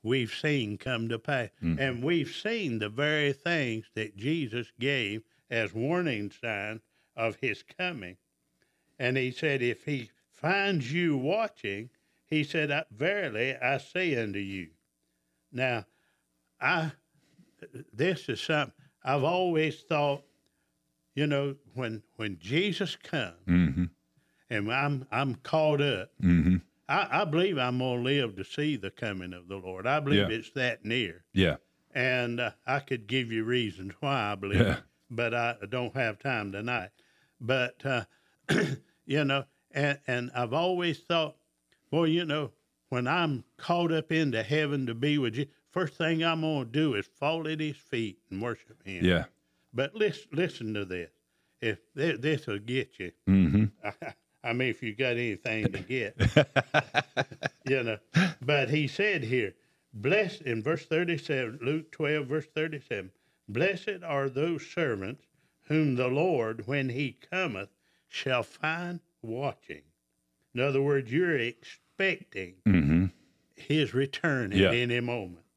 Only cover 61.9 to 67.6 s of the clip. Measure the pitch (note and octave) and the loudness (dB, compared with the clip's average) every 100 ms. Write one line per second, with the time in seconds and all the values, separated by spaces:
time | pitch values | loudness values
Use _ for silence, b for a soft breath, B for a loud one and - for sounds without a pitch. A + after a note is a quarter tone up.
61.9 | - D3 D3+ C3 D3+ C#3+ - D#3+ D3 - | -4 0 0 0 -4 -4 -4 -4 -6 -6
62.9 | G#2+ F#2 _ _ _ - G#2+ F#3 F#3 - | -8 -8 _ _ _ -6 0 0 0 -6
63.9 | F#3 E3+ C#3+ C#3 B2+ E3 E3 - - D#3 | -8 -4 -2 0 0 -2 -2 -4 -2 0
64.9 | G#2 F#2+ C#3 _ _ _ _ - D#3 D3+ | -2 -6 -10 _ _ _ _ 0 2 4
65.9 | B2 B2+ B2+ F#3 D3 A2+ A2+ A#2 C#3+ C3 | 2 2 2 2 2 0 -4 -2 0 0
66.9 | A#2+ C#3 - - F3+ F3 G2 | -2 -4 -6 -8 -4 -4 -4